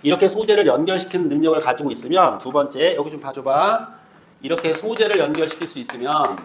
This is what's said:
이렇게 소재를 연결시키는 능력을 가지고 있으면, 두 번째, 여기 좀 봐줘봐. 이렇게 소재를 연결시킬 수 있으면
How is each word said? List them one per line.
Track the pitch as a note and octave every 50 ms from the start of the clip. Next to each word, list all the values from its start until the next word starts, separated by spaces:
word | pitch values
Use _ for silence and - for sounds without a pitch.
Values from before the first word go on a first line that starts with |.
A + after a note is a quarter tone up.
| -
이렇게 | C#3+ F3 F3 G3 F#3+
소재를 | F#3+ G#3+ A3 G#3+ G#3 G#3 G3 D3+
연결시키는 | B2+ C3+ D#3 F3+ F#3+ F3+ - - - F3+ F3 D3+
능력을 | C#3+ D3 D#3 D#3+ D#3+ D3
가지고 | - - B2 - D3+ C#3
있으면, | A#2 A2+ A#2 B2 E3 F#3 F3+ D3 - -
두 | - B2+
번째, | C3+ D3 C#3+ C#3 - C3 D3+ F3 F3+
여기 | D3+ D3 D#3
좀 | D3+ D3
봐줘봐. | C#3 C#3 C3 C#3 B2+ C3+ C3+ D3 F3 G3+ A3 A3+ A3+ - - - - - - - _ _ _ _
이렇게 | C3+ D3 E3 E3+ - D#3+ D#3+
소재를 | - - A3 A3+ - A3 G3+ G#3 F#3+
연결시킬 | D#3 C#3 D3+ D#3 D#3+ D#3 - - E3+ -
수 | - C#3
있으면 | A#2+ - - A#2+ B2 C#3 D3+ D3+ C#3+ - - F#2